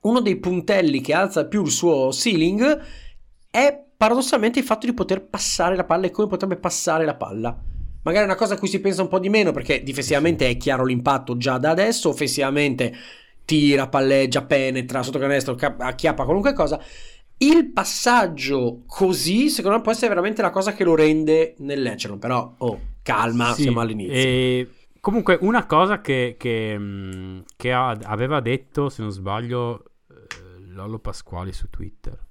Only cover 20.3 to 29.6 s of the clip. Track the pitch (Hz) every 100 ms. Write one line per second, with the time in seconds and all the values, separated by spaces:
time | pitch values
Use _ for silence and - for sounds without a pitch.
20.3 | 214 190 190 196 208 175 160 156 156 156
21.3 | 160 160 - 139 139 123 107 104 101 120
22.3 | 127 123 - 123 104 - - - 110 117
23.3 | 117 120 120 143 120 117 107 98 131 131
24.3 | 127 127 127 127 - - _ - 226 -
25.3 | 175 190 226 - 160 185 202 208 135 123
26.3 | - 123 113 110 104 101 98 95 92 92
27.3 | 92 - _ 123 127 127 107 107 107 127
28.3 | 151 117 127 - - 143 - 110 95 95
29.3 | 104 120 123